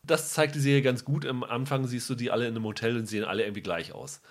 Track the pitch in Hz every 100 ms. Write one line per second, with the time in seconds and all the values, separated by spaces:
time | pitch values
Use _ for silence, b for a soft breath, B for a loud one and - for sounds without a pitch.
0 | - 160 - - 151 143 139 139 127 123
1 | - 147 139 127 127 120 135 135 127 120
2 | - 123 120 110 117 113 107 107 113 120
3 | 110 107 98 98 104 104 90 85 82 -
4 | 139 - B